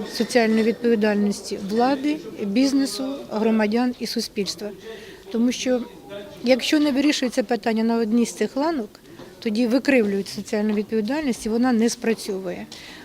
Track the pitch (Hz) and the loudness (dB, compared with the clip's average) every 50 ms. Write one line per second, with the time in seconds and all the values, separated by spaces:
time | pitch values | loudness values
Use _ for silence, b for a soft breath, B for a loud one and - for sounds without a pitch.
0 | 208 - - - 226 - - 247 226 220 220 220 220 226 220 - - 233 233 214 | -6 -6 -4 -4 -2 2 4 4 4 6 4 4 4 2 2 2 2 2 4 4
1 | 214 214 208 208 208 202 202 - - - 208 208 208 190 208 226 240 262 285 269 | 4 2 2 2 2 0 0 -4 -6 -8 -8 -8 -6 -2 0 2 2 2 2 0
2 | 269 294 302 311 - - - - 214 202 196 240 269 277 262 277 277 262 - - | 0 -2 -4 -4 -6 -10 -8 -6 -6 0 2 2 4 4 4 2 0 0 -2 -6
3 | 269 269 277 277 - - - 214 220 226 226 220 214 208 214 233 254 247 247 - | -6 -6 -6 -8 -8 -6 -2 0 2 2 4 4 2 2 2 2 2 0 -2 -4
4 | 240 - - 233 214 - - 208 196 180 - - 208 208 - B B B B B | -6 -4 -4 -4 -6 -4 -4 -4 -4 -4 -6 -8 -10 -12 -12 B B B B B
5 | B B B B B - - 226 233 254 240 - - 262 254 240 233 - - - | B B B B B -6 -2 0 2 2 0 0 0 0 0 0 -2 -6 -12 -18
6 | - - - - - - - - - 233 262 240 - - 320 302 294 302 254 269 | -18 -16 -14 -14 -14 -14 -14 -4 2 2 4 4 4 2 2 4 4 4 2 2
7 | 277 302 285 - 269 247 - - 226 - 247 226 - 240 220 220 220 233 233 233 | 2 2 2 2 0 0 0 0 0 0 -2 -2 0 0 0 2 2 2 2 0
8 | 233 208 220 240 233 226 - - 214 208 - 262 285 330 339 277 208 214 - - | 0 2 2 2 2 0 0 -2 -4 -2 0 -2 0 0 0 -2 -4 -8 -12 -18
9 | B B B B B B B - - 233 208 220 247 226 226 269 226 - 277 247 | B B B B B B B -8 -4 -2 0 0 2 2 2 2 4 4 4 4
10 | 214 208 196 196 190 - - 214 196 - - 208 208 214 214 208 208 208 226 220 | 4 2 0 -2 -4 -6 -8 -10 -6 -4 -2 0 0 0 0 0 -2 -2 -2 -2
11 | 214 208 269 311 311 269 220 - - 220 214 233 247 262 247 214 226 240 - - | 0 0 -2 -2 -2 -2 -4 -2 -4 -2 0 2 2 2 4 4 2 2 0 0
12 | - 233 220 - - - 196 190 190 180 175 180 214 B B B B B B B | -2 -2 -2 -2 -4 -6 -6 -6 -6 -8 -8 -8 -12 B B B B B B B
13 | B | B